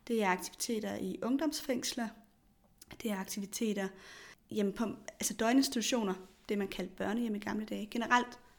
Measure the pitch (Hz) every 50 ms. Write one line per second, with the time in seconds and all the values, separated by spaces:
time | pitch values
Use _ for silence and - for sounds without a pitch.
0 | _ - 233 226 208 185 180 185 180 - - - - - 233 214 - 196 202 214
1 | - 190 185 - - 226 262 269 320 302 302 - - - 254 247 247 - - 247
2 | 233 208 - - - _ _ _ _ _ _ _ _ _ _ _ - - - -
3 | - 220 208 190 190 - - 208 196 190 - - 233 214 202 202 190 190 190 -
4 | - - - - - - - _ _ _ - 214 208 196 196 - 233 208 - -
5 | - - - - - - 208 - 226 226 247 269 269 269 - 240 214 - 269 240
6 | 214 190 185 185 - - - - - - 214 202 196 190 - - 185 185 - -
7 | 190 190 208 233 240 226 208 202 - 208 202 214 214 - 202 196 214 214 - 240
8 | 233 - 247 247 240 - - - - - -